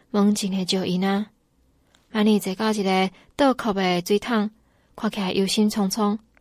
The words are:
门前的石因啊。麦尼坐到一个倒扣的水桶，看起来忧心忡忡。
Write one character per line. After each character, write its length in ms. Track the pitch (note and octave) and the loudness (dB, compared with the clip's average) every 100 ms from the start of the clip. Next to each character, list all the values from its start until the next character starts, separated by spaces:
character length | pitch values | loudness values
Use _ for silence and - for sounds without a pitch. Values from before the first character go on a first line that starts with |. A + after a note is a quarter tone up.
| _ | _
门 240 | G#3 G3+ | 2 2
前 160 | G#3 G3+ | 2 -2
的 140 | F#3+ F#3 | -2 -2
石 220 | F#3+ F#3 | -2 0
因 180 | F3+ F#3+ | 0 0
啊。 200 | G3 G#3+ _ _ _ _ _ _ _ _ | -2 -4 _ _ _ _ _ _ _ _
麦 140 | A3 | 0
尼 140 | G#3+ G#3 | 2 2
坐 160 | F#3+ | 0
到 180 | F#3+ A3 | -4 -2
一 100 | A3 | 0
个 280 | G3 F#3+ F#3+ - _ - | 0 2 0 -4 _ 0
倒 180 | C#4 | 2
扣 180 | B3+ A#3+ | 2 -2
的 300 | G3 F#3 F3+ | 0 0 0
水 140 | F3 G#3 | 0 -2
桶， 320 | - A3+ G#3 - _ _ _ - | 0 -2 -2 -6 _ _ _ -6
看 140 | G#3+ | -6
起 100 | G#3+ | -4
来 120 | F#3 | -4
忧 140 | - F#3+ | -2 0
心 240 | - G#3+ | 2 0
忡 200 | G#3+ G3 | 0 -2
忡。 280 | G#3 G#3 G#3+ - _ | 0 -2 -2 -8 _